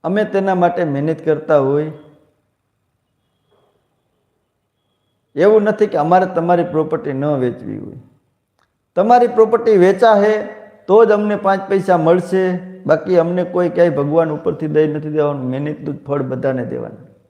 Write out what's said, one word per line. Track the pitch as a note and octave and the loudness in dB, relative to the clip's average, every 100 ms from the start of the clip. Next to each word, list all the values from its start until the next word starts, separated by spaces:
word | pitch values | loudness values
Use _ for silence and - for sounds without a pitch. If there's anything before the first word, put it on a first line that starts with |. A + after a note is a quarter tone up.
અમે | D#3+ G3+ | -2 -2
તેના | G3 G3 G3 | -2 -2 0
માટે | F#3 F3 F3 | 2 0 0
મહેનત | E3+ C#3 D3+ D#3+ | -4 -2 -4 -4
કરતા | - D3+ - D3+ | -2 -2 2 2
હોય, | C3+ C#3+ D#3 D3+ - _ _ _ _ _ _ _ _ _ _ _ _ _ _ _ _ _ _ _ _ _ _ _ _ _ _ _ _ _ _ _ _ C3+ | 2 0 -4 -10 -20 _ _ _ _ _ _ _ _ _ _ _ _ _ _ _ _ _ _ _ _ _ _ _ _ _ _ _ _ _ _ _ _ 0
એવું | F#3 A3 | 4 4
નથી | G#3 G#3 G#3 | 2 0 -2
કે | E3 | 0
અમારે | D#3+ F3+ F#3 | 2 2 2
તમારી | F3 E3 F3 | -2 0 0
પ્રોપર્ટી | E3+ D#3 D#3 D#3 D3 | 0 -4 -2 -4 -6
ન | C3+ | -6
વેચવી | D3 C#3+ B2 - - G#2 | -4 -2 -2 -4 -12 -12
હોય. | - - - _ _ _ _ _ _ _ _ - | -14 -18 -20 _ _ _ _ _ _ _ _ -2
તમારી | G#3 B3 A#3+ | 4 4 4
પ્રોપર્ટી | A3 A3 A3+ A3+ G#3 | 4 2 4 2 4
વેચાશે | F3+ F#3 A3+ G#3 G#3 G#3+ - - - _ - | 4 4 4 4 2 0 -4 -16 -20 _ 2
તો | G#3 | 4
જ | A3 | 6
અમને | G#3 G#3 G3+ | 4 0 -2
પાંચ | G3+ F#3+ F#3+ | 0 -2 -2
પૈસા | G3 G3+ F3 | -2 0 0
મળશે, | D#3+ F3+ F3+ F#3+ F#3 F3+ - - - | 4 2 0 -2 -2 -4 -8 -12 -2
બાકી | D#3+ F3 F3 | 0 2 0
અમને | E3 F3+ | 2 -2
કોઈ | F3+ F3+ F3 | -4 -2 -2
ક્યાંય | F3 E3+ | 2 0
ભગવાન | C#3 C#3+ D#3+ D#3+ | 2 0 0 0
ઉપરથી | D3+ - D#3 D#3 | -2 -4 -4 -2
દઈ | D3+ D#3 | 0 0
નથી | D3+ D3+ | -2 -6
દેવાનું, | D3+ D3 C#3+ B2+ | -2 -2 -2 -6
મહેનતનું | C3 D3 D3+ D#3 C#3+ | -6 -6 -8 -10 -10
જ | |
ફળ | - C#3+ | -6 -6
બધાને | C3 B2+ C3+ C3 | -4 -4 -4 -4
દેવાનું. | B2 B2 A2+ A2 - _ _ | -6 -8 -12 -16 -20 _ _